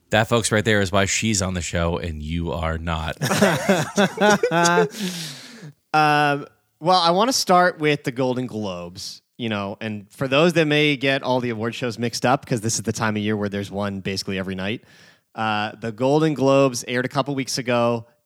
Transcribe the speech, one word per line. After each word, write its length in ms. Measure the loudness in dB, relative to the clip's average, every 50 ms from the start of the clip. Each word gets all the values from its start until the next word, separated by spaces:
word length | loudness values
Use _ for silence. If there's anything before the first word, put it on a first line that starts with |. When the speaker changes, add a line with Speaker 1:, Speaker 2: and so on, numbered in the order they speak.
| _ _
Speaker 1:
That, 180 | 2 2 2 4
folks, 240 | 2 0 2 2 2
right 120 | 2 4
there 180 | 4 4 2 2
is 100 | 2 2
why 140 | 2 2
she's 340 | 2 0 -2 0 0 0 0
on 140 | 0 -2 -2
the 80 | -4 -6
show 340 | -4 -2 -2 0 0 -2
and 260 | -2 -4 -6 -8 -8 -6
you 300 | -4 -4 -4 -4 -4 -4
are 240 | -4 -2 -4 -4
not. 400 | -4 -4 -4 -4 -4 -4 -6 -6 -4
Speaker 2:
<laughs> 1700 | -4 -2 0 2 2 2 2 0 0 0 0 0 0 -2 0 0 0 0 2 2 4 4 4 4 2 0 2 2 4 4 4 2 2 0 -2 -6 -8 -8 -8 -8 -10 -12 -14 -16 -18 -20 -20 -20 -20 -20 -20 _ _ _ 2
Um, 520 | 2 4 4 4 4 2 2 0 -2 -4 -10 _ _ _ _ _ _
well, 200 | 0 2 4 4
I 120 | 4 4 4
wanna 200 | 4 2 2 0
start 460 | 0 2 4 6 6 6 4 2 0
with 260 | 0 0 0 0 -2
the 80 | -4 -2
Golden 340 | 0 0 0 0 -2 -4
Globes, 760 | -6 -6 -6 -6 -6 -6 -8 -10 -12 -12 -14 -14 -14 -14 -16 _ _ _ -8
you 100 | -6 -4
know, 300 | -4 -4 -4 -6 -6 -8
and 300 | -8 -8 -8 -8 -12 -16
for 180 | -8 -6 -2 2
those 240 | 4 4 4 4 4
that 140 | 4 2
may 300 | 4 4 2 4 2 2 0
get 240 | 0 0 0 0 0
all 180 | 0 0 0
the 80 | 0 -2
award 260 | -4 -2 -4 -4 -4
shows 240 | -4 -6 -6 -4 -4
mixed 280 | -4 -4 -4 0 0
up, 180 | 2 2 0 0
'cause 160 | -2 -4 -2
this 140 | -2 -2 -4
is 80 | -2 -4
the 100 | -4 -4
time 240 | -2 -2 -2 -2
of 60 | -2 -2
year 120 | -2 -2
where 140 | -2 -2 -4
there's 220 | -4 -6 -6 -6
one 300 | -6 -6 -4 -4 -6 -6
basically 380 | -6 -6 -6 -6 -6 -4 -4 -4
every 160 | -4 -4 -6
night, 300 | -4 -4 -6 -6 -6 -10 _ -20 -20 -20 -20 _ _ _ _ _
uh, 380 | -4 -2 -2 0 -2 -2 -4 -6 -8
the 120 | -10 -10 -4
Golden 420 | 0 2 2 4 4 4 2 2
Globes 500 | 2 2 4 6 6 4 4 2 -2 -6
aired 200 | -4 -4 -4 -4
a 20 | -2
couple 260 | -2 -2 -2 -2 -4
weeks 220 | -4 -4 -4 -6
ago. 500 | -4 -2 0 0 2 2 2 0 -2 -6 -10 _ _ _